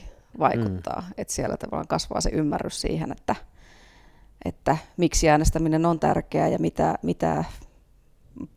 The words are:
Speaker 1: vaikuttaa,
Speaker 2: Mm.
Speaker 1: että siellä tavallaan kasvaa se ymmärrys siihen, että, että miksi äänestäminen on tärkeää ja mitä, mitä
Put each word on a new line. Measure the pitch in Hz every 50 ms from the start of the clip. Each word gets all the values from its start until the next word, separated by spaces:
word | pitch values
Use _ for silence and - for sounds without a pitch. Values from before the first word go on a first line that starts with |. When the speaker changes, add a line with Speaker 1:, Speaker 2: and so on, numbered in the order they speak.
| - - - - _ _ - -
Speaker 1:
vaikuttaa, | 156 127 - 117 113 101 92 90 90 - - - 180
Speaker 2:
Mm. | 180 -
Speaker 1:
että | - - - -
siellä | - - - -
tavallaan | - - - - 156 165
kasvaa | - 160 160 - - - -
se | 170 -
ymmärrys | - 156 156 147 156 175 - 170 - -
siihen, | - - 156 160 156 -
että, | - - - - - - - - - - - - - - - - - - - - - - - - - - -
että | - - - - 139 143 156 - - -
miksi | - 175 151 - - 170 156
äänestäminen | 151 151 160 - - 160 160 160 156 160 165
on | 170 165 160
tärkeää | 156 151 151 165 - - - 160 156
ja | 156 - 170
mitä, | 165 165 - - 156 165 170 -
mitä | - 170 170 - 165 160 156 156 165 - - - - - _ _ _ _ _ _ _ _ - _ _ - - - - - -